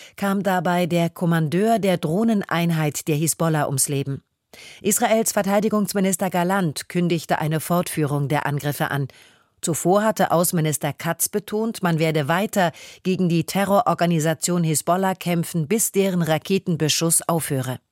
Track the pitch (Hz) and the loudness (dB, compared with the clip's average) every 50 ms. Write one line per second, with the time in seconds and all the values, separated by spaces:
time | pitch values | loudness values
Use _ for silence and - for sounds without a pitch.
0 | - - - - 202 196 196 202 180 196 180 180 160 180 175 180 180 156 170 170 | -20 -20 -10 -4 -2 -2 -2 0 0 0 0 0 2 2 2 2 2 2 2 0
1 | 170 165 - - 185 170 170 165 160 147 147 180 208 226 233 220 185 190 180 170 | 0 0 -2 -2 0 0 2 2 2 0 0 2 2 2 2 2 2 2 0 0
2 | - 151 160 202 233 233 226 202 - - - 165 170 170 165 156 156 151 - - | 0 -2 0 0 2 2 2 0 0 0 -2 0 0 2 2 0 0 -2 -2 -4
3 | - 170 151 143 165 151 - - 165 165 156 151 143 - 139 131 - - 143 135 | -4 -2 0 0 0 -2 0 0 0 0 2 0 0 0 0 -2 -2 -2 -2 -4
4 | 135 135 139 143 - _ _ _ _ _ - - - - - - - 202 208 - | -4 -6 -8 -10 -12 _ _ _ _ _ -20 -20 -20 -20 -18 -6 -2 -2 0 2
5 | 240 202 220 226 226 - - 208 196 196 202 214 208 220 208 214 202 - - 202 | 2 2 2 2 2 0 0 0 0 2 2 2 2 2 2 0 0 0 0 0
6 | 190 190 185 - 202 180 - 180 175 180 196 202 185 156 131 - - - - 175 | 0 0 0 0 -2 -2 0 0 0 0 0 0 0 -2 -2 -6 -8 -6 -2 0
7 | 175 170 175 165 - - 175 - 160 151 160 156 - - 175 175 180 - - 156 | 0 2 0 -2 0 -2 -2 -2 0 -2 -2 -2 -2 0 0 0 0 -2 -2 -2
8 | 151 131 147 143 143 127 151 143 - 139 143 143 131 147 143 - 160 - - 143 | -2 0 0 0 0 0 0 0 0 -2 -2 -2 -2 -4 -4 -2 -2 -2 -2 -4
9 | 139 - - - - - _ _ _ _ _ _ - - 156 - - 170 185 208 | -4 -6 -8 -14 -20 -20 _ _ _ _ _ _ -4 -4 -4 0 2 2 4 4
10 | 214 220 214 - 185 - - 165 180 - - 165 156 156 143 - - 147 - - | 4 2 2 2 2 2 4 2 2 2 2 0 0 0 0 -2 -4 -6 -6 -4
11 | - 165 165 - - - - 208 196 - 208 214 220 233 214 - 190 170 165 151 | -4 -4 -4 -2 -4 -4 -2 -4 -4 -4 -4 -2 -2 -4 -4 -2 -2 0 0 2
12 | 165 160 151 156 143 131 165 180 208 220 - 208 180 165 - - - - - - | 2 2 2 0 0 0 0 0 0 0 0 0 0 0 0 -4 -12 -20 -20 -6
13 | - 185 185 185 185 170 170 165 156 - - 185 202 190 202 196 - - 170 - | -4 -2 0 0 2 2 2 2 0 0 -2 -2 0 2 4 4 4 2 2 2
14 | 170 170 170 160 147 165 160 - - - 175 175 165 160 156 143 - - 170 185 | 2 2 2 2 2 0 0 -2 -2 -2 0 0 0 0 0 0 0 0 0 2
15 | 190 190 185 - - 175 175 170 165 - - 175 151 139 208 226 - - - 196 | 2 0 -2 -2 -2 -2 -2 -2 -2 -2 -2 -4 -2 0 0 0 0 0 0 0
16 | 190 196 180 175 165 151 156 151 - - 196 190 - 185 170 139 156 147 - - | 2 2 2 0 2 2 0 0 0 0 -2 0 0 -2 -2 0 0 0 0 0
17 | 165 165 165 - - - 170 165 - - 147 131 123 131 123 - _ _ | 0 0 0 0 0 0 -2 -2 -2 -2 -2 -2 -2 -4 -6 -8 _ _